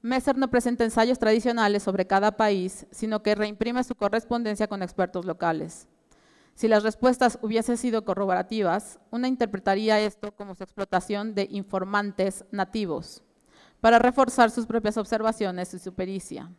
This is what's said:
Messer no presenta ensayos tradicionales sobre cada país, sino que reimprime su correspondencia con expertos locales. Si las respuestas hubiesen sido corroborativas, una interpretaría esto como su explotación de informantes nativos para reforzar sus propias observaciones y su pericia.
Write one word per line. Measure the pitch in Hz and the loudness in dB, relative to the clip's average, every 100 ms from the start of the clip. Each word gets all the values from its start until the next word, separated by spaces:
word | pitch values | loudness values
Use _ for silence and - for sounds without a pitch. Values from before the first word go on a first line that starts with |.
Messer | 233 262 254 269 | 0 0 2 0
no | 269 | 2
presenta | 247 240 240 | 2 2 0
ensayos | 226 226 226 247 | 0 2 2 4
tradicionales | 220 220 240 233 214 202 | 4 4 2 2 2 2
sobre | 196 190 185 | 0 -2 2
cada | 196 208 208 | 4 2 2
país, | 214 196 185 - - | 2 2 -2 -8 -18
sino | - 220 214 | -8 -4 -2
que | 214 | 0
reimprime | 208 214 208 226 247 | 0 0 -2 -2 -2
su | 254 | -4
correspondencia | 247 202 220 226 240 226 202 208 | -2 0 -2 -2 -4 -2 -2 -2
con | 196 | -2
expertos | 185 - 180 180 | -6 -2 -2 -2
locales. | 180 165 170 160 160 - - _ _ _ _ _ _ | -6 -2 0 0 -4 -12 -20 _ _ _ _ _ _
Si | _ 220 | _ 4
las | 214 | 4
respuestas | 214 214 254 254 247 - | 2 2 2 4 2 0
hubiesen | 214 220 226 240 | -2 -2 0 -2
sido | 254 226 | 0 -2
corroborativas, | 208 190 196 185 185 220 190 185 - - _ | -2 -2 0 0 -2 -2 0 0 -4 -20 _
una | 233 254 | -4 -2
interpretaría | 262 226 202 196 196 214 214 | 0 -2 -2 0 0 2 2
esto | 214 - 208 | 2 -4 -14
como | _ 202 | _ -16
su | 180 | -14
explotación | 190 - 196 185 - 202 214 | -14 -8 -2 -2 -2 -6 -4
de | 202 196 | -4 -4
informantes | 202 196 190 190 202 202 196 190 190 - | -6 -4 -4 -2 -2 -2 -2 -2 -4 -10
nativos | 202 185 226 196 151 165 - _ _ _ _ _ _ | -6 -4 -4 -4 -6 -8 -20 _ _ _ _ _ _
para | 226 233 | 6 6
reforzar | 240 254 254 - 226 | 4 2 0 4 4
sus | 233 226 | 4 -4
propias | 226 214 214 | -2 -2 -4
observaciones | 202 220 220 226 202 180 180 | -4 -2 -2 -2 -4 -4 -8
y | 180 | -10
su | 185 | -12
pericia. | 180 185 196 - - 180 | -8 -6 -6 -8 -14 -14